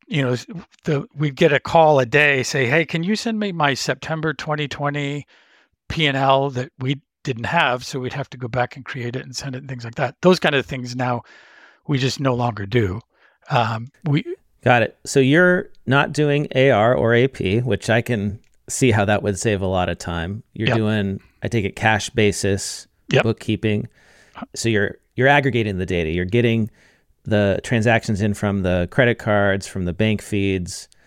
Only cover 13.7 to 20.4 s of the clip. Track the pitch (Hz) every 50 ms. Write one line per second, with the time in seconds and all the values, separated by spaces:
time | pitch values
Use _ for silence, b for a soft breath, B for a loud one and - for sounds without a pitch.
13.7 | 113 113 120 139 - _ - 156 139 160 - 349 370 - _ _ _ _ - 120
14.7 | 123 120 110 - - _ - - - 143 131 135 147 170 180 180 180 180 - -
15.7 | - - - 113 131 143 - - 143 147 147 147 143 147 - - - 131 135 139
16.7 | 120 101 107 120 127 - 113 113 117 120 127 135 - - 85 90 101 117 127 123
17.7 | 104 92 - 113 113 120 - - 120 104 98 104 98 - - _ _ _ _ -
18.7 | - - 135 123 104 110 98 104 104 95 - 104 98 92 - 113 104 95 98 92
19.7 | 95 90 90 87 85 - - 87 85 85 82 92 104 113